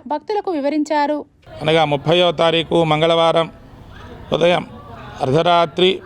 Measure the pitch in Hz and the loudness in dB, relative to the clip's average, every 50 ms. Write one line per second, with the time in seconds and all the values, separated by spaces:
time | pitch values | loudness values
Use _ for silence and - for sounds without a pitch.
0 | - 254 294 302 302 - 427 415 403 392 349 294 269 285 302 302 294 - 311 294 | -4 -6 -6 -6 -4 -4 -4 -4 -2 -4 -4 -2 -2 -2 -2 -2 -2 0 0 0
1 | 285 294 302 294 - _ _ _ _ - - - 147 156 160 165 156 147 147 139 | 0 0 -2 -4 -6 _ _ _ _ -20 -16 -6 -2 2 2 2 2 2 0 -2
2 | - 151 175 175 180 175 160 156 170 165 165 165 151 - 170 170 165 156 151 151 | 0 2 2 4 4 2 2 2 0 2 2 0 -2 0 0 0 2 2 2 2
3 | 160 165 165 165 165 165 160 165 165 - - - - - - - - - - - | 2 2 2 4 2 2 2 0 -2 -2 -8 -20 -20 -20 -20 -20 -20 -20 -20 -20
4 | - - - - - - 151 151 165 175 175 151 - - - - - - - - | -20 -20 -18 -18 -6 -4 -2 0 2 2 2 0 -2 -8 -14 -20 -18 -20 -18 -18
5 | - - - - 143 131 131 160 165 175 175 170 170 165 - 175 185 185 - - | -18 -18 -8 -6 -2 0 0 2 2 4 2 2 2 0 0 0 2 2 2 -2
6 | - | -6